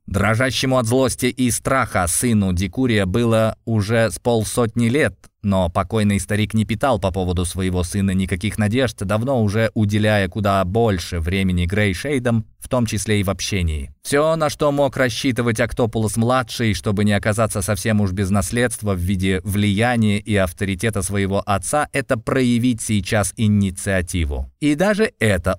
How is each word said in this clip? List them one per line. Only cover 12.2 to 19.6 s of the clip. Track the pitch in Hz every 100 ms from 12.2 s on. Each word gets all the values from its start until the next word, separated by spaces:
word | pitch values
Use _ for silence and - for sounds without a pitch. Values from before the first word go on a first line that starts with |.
| 123 113 - -
в | -
том | 127 113
числе | 107 110 104
и |
в | 95
общении. | 95 - 98 85 76 71 -
Все, | - 143 156 160
на | 151
что | - 147
мог | 143 139 -
рассчитывать | 131 117 139 120 120 113
Актопулос-младший, | 117 - 117 117 107 - 117 127 123 - 113
чтобы | 95 - 101 104
не |
оказаться | 101 113 104 110 107
совсем | 95 101 117 104
уж | 101
без | 92 95
наследства | 101 92 117 120 - 104
в | 95
виде | 87 98 95 95 104
влияния | 98